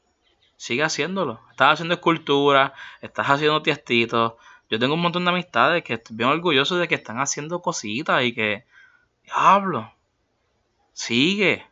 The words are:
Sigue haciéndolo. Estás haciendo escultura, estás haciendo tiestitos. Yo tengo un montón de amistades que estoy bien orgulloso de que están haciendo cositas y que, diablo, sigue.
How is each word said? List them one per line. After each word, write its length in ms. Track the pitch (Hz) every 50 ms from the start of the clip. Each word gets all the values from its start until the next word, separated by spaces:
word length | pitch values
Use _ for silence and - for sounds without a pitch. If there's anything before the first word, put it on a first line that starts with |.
| _ _ _ _ _ _ _ _ _ _ _
Sigue 280 | - - - 120 123 151
haciéndolo. 580 | 160 - - 143 156 190 196 175 135 110 - _ _
Estás 240 | - - 131 139 156
haciendo 220 | 151 170 165 175
escultura, 800 | 165 - 175 165 156 - - 143 139 143 143 143 135 135 139 - - - - - -
estás 240 | - 110 - - 107
haciendo 380 | 123 139 143 151 151 151 156 151
tiestitos. 720 | 160 147 139 - - 120 117 117 117 - 117 117 113 113 _ - - - - _ -
Yo 80 | 110 110
tengo 160 | 123 135 151
un 80 | 170
montón 240 | 170 175 165 180 180
de 60 | 180
amistades 520 | 175 180 170 - - 117 120 147 170 170 -
que 120 | - 127
estoy 200 | 113 - - 117
bien 140 | 110 127 127
orgulloso 480 | 147 165 170 180 151 131 143 - 185 175
de 100 | 175 165
que 60 | 165
están 260 | - - - 110 123
haciendo 400 | 139 139 - 147 147 156 175 175
cositas 640 | - 180 165 - - 104 104 127 156 - 185 156 127
y 120 | 120 117
que, 300 | 113 110 107 104 101 - _ _ - - - _ _ _ _ _ _ _
diablo, 680 | - - - 147 165 185 202 196 190 160 120 110 104 _ _ _ _ _ _ _ _ _ _ _ _ _ _ _ _ _ _ _ _ _
sigue. 720 | - - - 117 120 139 170 196 208 202 170 120 87 - _